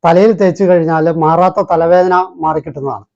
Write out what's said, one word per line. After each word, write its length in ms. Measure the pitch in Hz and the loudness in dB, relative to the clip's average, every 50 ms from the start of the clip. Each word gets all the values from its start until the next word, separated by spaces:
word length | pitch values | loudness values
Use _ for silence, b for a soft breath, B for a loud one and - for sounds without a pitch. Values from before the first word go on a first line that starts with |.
| - | 2
തലയിൽ 260 | 170 170 180 202 226 | 2 2 4 4 2
തേച്ചു 320 | 220 170 202 185 170 180 202 | 2 2 0 -2 0 0 0
കഴിഞ്ഞാൽ 480 | 180 180 175 165 160 165 160 156 165 | 2 2 2 2 0 -2 -2 -2 -2
മാറാത്ത 500 | 165 165 160 156 160 170 180 185 185 - 196 - | -2 0 0 0 2 2 0 0 0 -2 -2 -2
തലവേദന 440 | 175 165 165 170 175 180 180 185 180 | -2 -2 2 2 2 2 2 2 0
മാറിക്കിട്ടുന്നതാണ്. 880 | 180 185 185 180 180 160 156 156 160 139 160 135 147 135 139 120 101 98 _ _ | -2 -2 -4 -8 -8 -6 -4 -4 -4 -8 -10 -14 -10 -10 -10 -10 -10 -14 _ _